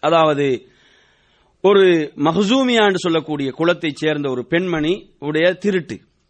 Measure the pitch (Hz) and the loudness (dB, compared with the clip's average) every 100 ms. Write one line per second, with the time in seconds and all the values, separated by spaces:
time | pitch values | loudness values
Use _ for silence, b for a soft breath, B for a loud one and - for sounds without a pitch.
0 | 151 165 156 143 139 123 b b b b | 0 2 2 2 0 -2 b b b b
1 | b b b b b _ 190 196 190 165 | b b b b b _ 2 4 4 4
2 | 147 - 147 170 202 269 254 233 208 180 | 0 -2 0 0 2 2 2 2 2 0
3 | 175 160 156 147 135 123 165 170 160 135 | 0 -2 -2 -6 -6 -2 -2 -2 -4 -4
4 | 156 147 143 123 120 170 180 165 151 202 | -2 -2 -4 -6 -2 -2 -2 -2 -2 -4
5 | - _ 143 156 175 180 202 185 139 104 | -8 _ -6 0 0 0 -2 -2 -4 -12
6 | _ _ | _ _